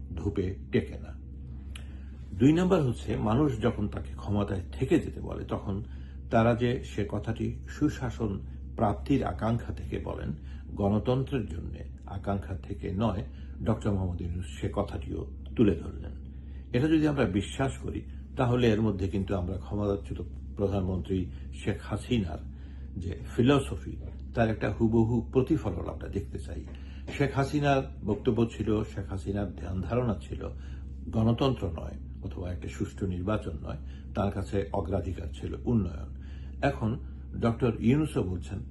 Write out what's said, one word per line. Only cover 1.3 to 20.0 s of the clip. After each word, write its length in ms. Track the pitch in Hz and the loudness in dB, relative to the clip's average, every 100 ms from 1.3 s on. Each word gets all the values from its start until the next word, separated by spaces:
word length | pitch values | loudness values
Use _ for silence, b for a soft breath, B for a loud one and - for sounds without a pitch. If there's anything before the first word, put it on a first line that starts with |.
| - B B B B B B B B B 92 | -12 B B B B B B B B B 6
দুই 140 | 131 | 8
নাম্বার 280 | 165 185 185 | 8 6 6
হচ্ছে, 340 | 131 - - - | 4 2 -2 0
মানুষ 460 | 107 120 151 110 | 4 4 4 4
যখন 260 | 117 107 101 | 2 2 -2
তাকে 240 | - - - | -2 -6 -6
ক্ষমতায় 480 | - 101 101 95 - | 0 0 2 -2 -4
থেকে 260 | - 127 170 | -2 4 4
যেতে 220 | - - | 2 -6
বলে, 240 | 85 85 | -6 -6
তখন 400 | - 107 - 98 B B B B - | -4 -4 -2 -4 B B B B 2
তারা 240 | 117 117 | 6 6
যে 300 | 113 123 127 | 6 4 2
সে 180 | - - 98 | -2 -4 -2
কথাটি 380 | 104 113 107 110 - - | -2 -2 -2 -2 -4 -8
সুশাসন 640 | - 147 - 120 - 110 98 B B - - | 0 0 2 -4 -2 -2 -2 B B -8 0
প্রাপ্তির 480 | 107 101 - 139 | 2 2 2 2
আকাঙ্ক্ষা 480 | - 90 110 117 - | 2 0 0 0 -2
থেকে 240 | - - - | -6 -4 -4
বলেন, 320 | 90 82 - - B B B | -4 -4 -4 -6 B B B
গণতন্ত্রের 720 | - 101 104 110 131 131 135 98 | 0 4 4 4 2 2 -2 -2
জন্য 280 | 82 80 - - - - | -6 -6 -8 -10 -12 -10
আকাঙ্ক্ষা 480 | 98 101 98 - | -6 -2 -2 -2
থেকে 320 | 90 - 101 95 90 | -6 -6 -6 -4 0
নয়, 260 | 113 90 - B B B | 0 0 -4 B B B
ডক্টর 260 | - 107 107 | 0 2 2
মোহাম্মদ 280 | 98 92 87 | 2 0 0
ইউনূস 280 | 90 87 92 - | -2 -4 -6 -4
সে 80 | 95 | -2
কথাটিও 480 | 101 92 - - 85 - - - - | -2 -2 -4 -4 -6 -6 -8 -2 4
তুলে 180 | 104 | 4
ধরলেন। 400 | 82 - - - - B B B B B | 4 -2 -8 -8 -10 B B B B B
এটা 160 | - 156 | 2 4
যদি 200 | 160 151 | 6 6
আমরা 160 | 139 | 4
বিশ্বাস 480 | 107 98 95 - 135 - | 4 2 0 0 -2 -2
করি, 220 | 92 82 B B B - | -6 -6 B B B 0
তাহলে 280 | 120 123 120 | 2 6 6
এর 120 | 104 | 6
মধ্যে 260 | 110 92 95 | 4 2 0
কিন্তু 280 | 98 95 98 | 0 0 0
আমরা 200 | 90 95 | 0 -4
ক্ষমতাচ্যুত 640 | - 104 104 98 | -2 0 2 0